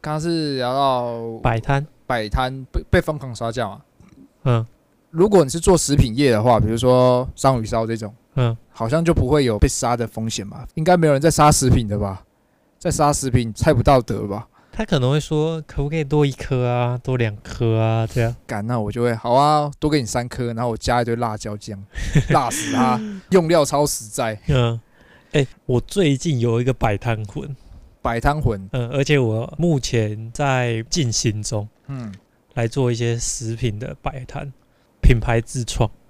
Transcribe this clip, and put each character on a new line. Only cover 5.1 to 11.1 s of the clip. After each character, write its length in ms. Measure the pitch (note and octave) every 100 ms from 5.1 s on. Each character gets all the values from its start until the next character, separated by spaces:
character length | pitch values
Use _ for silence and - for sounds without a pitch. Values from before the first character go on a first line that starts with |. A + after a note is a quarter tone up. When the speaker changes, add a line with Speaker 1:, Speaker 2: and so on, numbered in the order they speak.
Speaker 1:
如 180 | D#3+ G3+
果 140 | G3+
你 60 | C#3
是 100 | E3
做 180 | F3+ F3
食 180 | - C#3+
品 200 | B2 A2+
业 160 | C#3+
的 100 | G#2+
话， 180 | A#2 A2+
比 80 | G#2+
如 80 | A2+
说 500 | B2+ B2+ B2+ B2 C3 -
章 260 | C3+ B2+
鱼 40 | G#2+
烧 200 | A#2 A2+
这 100 | A2+
种， 160 | G#2 A#2 _ -
Speaker 2:
嗯。 220 | B2 A2+ _
Speaker 1:
好 200 | - A2+
像 140 | D3+
就 100 | E3+
不 140 | E3 B2+
会 160 | D3+
有 160 | B2+ G#2
被 80 | C3
杀 280 | - B2 A#2+
的 120 | A2
风 220 | - A2
险 180 | - G2+
吧？ 160 | - B2+ -
应 80 |
该 140 | D#3+ F3+
没 80 |
有 80 | D#3+